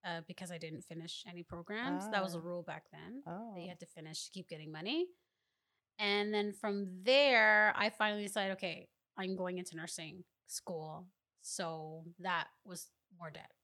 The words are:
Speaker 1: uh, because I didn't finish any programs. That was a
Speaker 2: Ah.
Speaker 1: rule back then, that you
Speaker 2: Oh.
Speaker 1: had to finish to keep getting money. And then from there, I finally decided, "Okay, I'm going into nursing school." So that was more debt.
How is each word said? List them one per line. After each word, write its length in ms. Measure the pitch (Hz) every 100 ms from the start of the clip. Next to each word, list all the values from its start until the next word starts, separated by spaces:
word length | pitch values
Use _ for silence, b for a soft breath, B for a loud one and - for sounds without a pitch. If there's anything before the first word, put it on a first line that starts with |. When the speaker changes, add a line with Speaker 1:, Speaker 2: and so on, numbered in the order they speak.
Speaker 1:
uh, 180 | 185 170 165
because 240 | 175 180
I 60 | 170
didn't 260 | 160 156
finish 400 | - 165 165 - -
any 160 | 175
programs. 680 | 170 170 170 208 - - 202
That 140 | 208
was 120 | 190 170
a 40 |
Speaker 2:
Ah. 20 |
Speaker 1:
rule 220 | 170 175
back 260 | 170 160 _
then, 300 | 156 160 254 277
that 60 | 175 233 190
you 60 | 175
Speaker 2:
Oh. 40 |
Speaker 1:
had 100 | 180
to 60 | 175
finish 400 | - 156 160 -
to 60 |
keep 160 | 190 170
getting 220 | 160 156
money. 360 | 156 185 311 359 - _ _ _ _ _ _ _ -
And 360 | 208 202 208
then 180 | 208 208
from 520 | 202 214 202 196 185
there, 680 | 196 269 285 240 214 208 214 -
I 120 | 208
finally 340 | - 214 208
decided, 300 | 208 214 196 190
"Okay, 320 | 185 160 - _ _ -
I'm 200 | 185 185
going 200 | 180 180
into 180 | 180 160
nursing 480 | 170 - 160 185 180 _ _
school." 600 | - - 170 156 160 185 _ _ _
So 640 | - - 170 160 156 160 165 170
that 300 | 180 175 - _ 214
was 260 | 175 - _ _ 180
more 140 | 165
debt. 200 | 147 - _